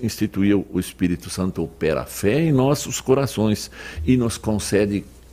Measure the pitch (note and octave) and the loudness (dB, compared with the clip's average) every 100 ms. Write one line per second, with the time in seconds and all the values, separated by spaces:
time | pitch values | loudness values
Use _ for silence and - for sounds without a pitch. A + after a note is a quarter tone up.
0 | A#2+ - A2 G2 G2+ G2+ - F#2 F2+ - | -6 -2 -4 2 2 2 0 -4 -4 -2
1 | F2 F2 F#2 - F#2 F2+ E2 - D#2+ D2 | -2 -2 -6 -4 -4 -2 -6 -2 0 0
2 | B1+ - G2 C3+ E3 C3+ C3+ C#3+ - - | -2 -2 0 2 2 4 2 0 -2 -6
3 | - C3+ C#3 - A2 G#2+ - - - - | 2 2 2 0 0 0 -4 -14 -14 -6
4 | - B2+ A#2 - - G#2+ - G2+ G#2 G2+ | 2 2 2 -2 -2 -2 0 2 2 0
5 | - - - | -6 -16 -20